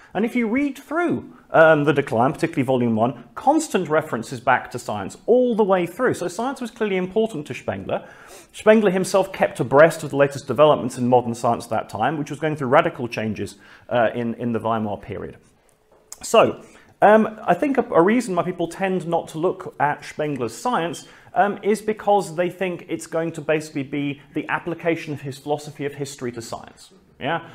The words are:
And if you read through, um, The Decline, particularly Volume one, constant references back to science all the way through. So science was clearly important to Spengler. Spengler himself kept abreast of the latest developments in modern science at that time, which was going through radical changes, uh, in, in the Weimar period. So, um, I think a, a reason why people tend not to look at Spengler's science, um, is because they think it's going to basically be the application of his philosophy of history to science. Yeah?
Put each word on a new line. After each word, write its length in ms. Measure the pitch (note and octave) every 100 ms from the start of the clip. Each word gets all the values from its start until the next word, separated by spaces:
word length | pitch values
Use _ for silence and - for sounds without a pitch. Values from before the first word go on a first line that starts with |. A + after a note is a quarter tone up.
| -
And 100 | -
if 120 | A3+ B3
you 120 | A3+
read 300 | B3 C#4+ C4+
through, 560 | - D#4 E4+ B2 - - -
um, 320 | - D#3+ D#3
The 100 | C#3+
Decline, 400 | C#3+ C3+ A2+ A#2
particularly 300 | - D#3+ D3+
Volume 320 | B2+ C3 A#2+ A2
one, 300 | A#2 C3+ - -
constant 540 | - D#4 D4+ G#3+ D#3+
references 500 | D3+ D3+ A#2+ A2 B2
back 320 | C3+ B2 -
to 80 | B2
science 380 | - G#2+ F#2 - -
all 300 | B3 B3 G#3+
the 80 |
way 220 | G3+ F#3+ F3
through. 280 | - B3
So 140 | - F3+
science 340 | - A#3+ C4+
was 100 | A#3
clearly 240 | - G#3+ F#3+
important 500 | F#3 G3+ A3 D#3 -
to 60 |
Spengler. 540 | A#2 - G2 F#2 - - - - - -
Spengler 380 | - G#3+ A3 G#3
himself 420 | F#3 F#3 G3 F#3+
kept 260 | - G3 -
abreast 440 | B2+ C3+ D#3+ D#3
of 80 | D3
the 40 | C3+
latest 320 | C#3 C#3 -
developments 500 | A#2+ D3+ C#3 A#2+ C3
in 100 | B2
modern 280 | B2 A2+ A2+
science 300 | B2 A#2 -
at 40 |
that 180 | A2 -
time, 280 | G2+ A#2+ D#3
which 120 | C#3
was 100 | C#3+
going 160 | D#3 D3+
through 140 | C3
radical 380 | C#3+ E3 D#3+ A#2+
changes, 480 | - A2 G#2 G2 - - - -
uh, 200 | A#2+ A2 A#2+
in, 180 | A#2 A#2
in 180 | A#2+
the 60 | A2
Weimar 380 | A2+ A2+ G#2+ G2
period. 400 | - F#2 E2 - _ _ _ _ _ _ - -
So, 400 | - A3+ C#3 - - - _ -
um, 380 | F#3 G#3+ G#3+ -
I 100 | -
think 240 | F3 D4+ C4
a, 80 | A#3
a 80 | -
reason 340 | F3 A#3+ A3 F3
why 80 |
people 240 | E3+ F3+ E3
tend 400 | - F#3+ F#3 D#3+
not 200 | E3+ -
to 80 | D#3+
look 380 | F3 - - -
at 240 | C#3+ C#3+
Spengler's 520 | - - D3+ C#3 A#2 -
science, 520 | B3 A#3 E3 C3+ - - - -
um, 240 | G3+ G3
is 200 | G3 G#3+
because 540 | - G#3+ - G3+ D#3+ D#3+
they 140 | F3+
think 360 | F3 F#3+ E3+ -
it's 160 | D#3 -
going 260 | E3 E3
to 80 | D#3+
basically 420 | C#3 D#3 D3+ D3+
be 380 | C3+ D3 C#3+ C#3+ -
the 140 | D#3+ D3
application 640 | D3+ - E3 E3+ D#3+ -
of 80 | C#3+
his 160 | C#3+ B2+
philosophy 480 | D3 D3 D3+ - C#3
of 80 |
history 380 | C#3+ C#3 - B2
to 100 | A#2+
science. 500 | A2 - - - - _ _ -
Yeah? 280 | D#3+ E3 -